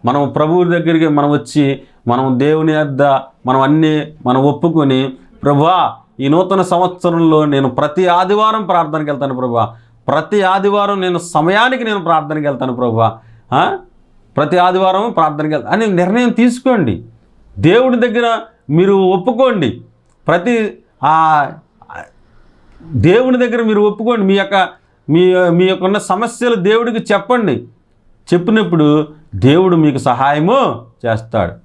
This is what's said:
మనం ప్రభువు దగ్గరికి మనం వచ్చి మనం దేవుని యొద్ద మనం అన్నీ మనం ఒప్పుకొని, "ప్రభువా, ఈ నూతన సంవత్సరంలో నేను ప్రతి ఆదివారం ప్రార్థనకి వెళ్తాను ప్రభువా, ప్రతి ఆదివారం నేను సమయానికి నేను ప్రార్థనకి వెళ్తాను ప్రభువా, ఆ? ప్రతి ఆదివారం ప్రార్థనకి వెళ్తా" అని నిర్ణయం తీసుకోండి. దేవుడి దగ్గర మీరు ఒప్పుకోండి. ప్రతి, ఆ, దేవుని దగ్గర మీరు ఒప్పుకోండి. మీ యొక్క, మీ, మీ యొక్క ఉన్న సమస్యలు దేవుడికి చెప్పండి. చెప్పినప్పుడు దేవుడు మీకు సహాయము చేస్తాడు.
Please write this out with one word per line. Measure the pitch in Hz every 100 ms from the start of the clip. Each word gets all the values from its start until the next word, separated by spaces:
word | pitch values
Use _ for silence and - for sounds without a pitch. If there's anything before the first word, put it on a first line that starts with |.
మనం | 120 143 139
ప్రభువు | 147 151 175
దగ్గరికి | 175 175 156 165 160
మనం | 147 143
వచ్చి | 147 147 147 139 139 - _ 120
మనం | 123 131 123
దేవుని | 139 156 160
యొద్ద | 156 147 135 143 135 - _ 127
మనం | 131
అన్నీ | 135 151 156 151 147 - 123
మనం | 131
ఒప్పుకొని, | 139 143 170 160 143 131 131 - - -
"ప్రభువా, | 139 143 156 180 131 - _ -
ఈ | 139
నూతన | 160 185 190
సంవత్సరంలో | 180 175 180 180 175 170 165 156
నేను | 151 139 135
ప్రతి | 123 147 175 180
ఆదివారం | 175 185 208 220 220
ప్రార్థనకి | 190 175 156 156 147
వెళ్తాను | 139 139
ప్రభువా, | 127 127 120 107 - _ _ -
ప్రతి | 147 - 208
ఆదివారం | 185 196 196 208 202 202
నేను | 185 175
సమయానికి | 170 160 165 202 247 262
నేను | 220 202
ప్రార్థనకి | 165 160 147 156 147
వెళ్తాను | 127 131 123
ప్రభువా, | 123 113 113 - - - _
ఆ? | 135 180 381 - _ _ _ _ -
ప్రతి | 147 180
ఆదివారం | 180 185 190 190 233
ప్రార్థనకి | 175 156 147 156
వెళ్తా" | 151 -
అని | 196 220
నిర్ణయం | 175 180 226 247
తీసుకోండి. | - 247 247 262 240 135 85 - - _ _ _ 98
దేవుడి | 147 220 262 247
దగ్గర | 233 220 233 220 226 _ -
మీరు | 156 190
ఒప్పుకోండి. | 196 185 190 190 226 262 214 127 - - _ _ _ -
ప్రతి, | 170 202 233 214 - _ _
ఆ, | 135 160 160 151 139 - _ _ - - - _ _ _ _ _ _ - 165
దేవుని | 139 143 214 262 247
దగ్గర | 247 233
మీరు | 226 208
ఒప్పుకోండి. | 208 196 226 233 190
మీ |
యొక్క, | 196 196 196 185 - _ _ -
మీ, | 160 185 185 180
మీ | 170
యొక్క | 185 185
ఉన్న | 185 202
సమస్యలు | 190 190 240 - 240
దేవుడికి | 226 180 226 240 220 -
చెప్పండి. | 202 202 247 202 117 - _ _ _ _ _ -
చెప్పినప్పుడు | 175 175 220 175 170 151 151 156 - -
దేవుడు | 98 123 160 185 175
మీకు | 151 135
సహాయము | 127 123 139 147 165 262 208 117 - _ 117
చేస్తాడు. | 110 - 110 87 -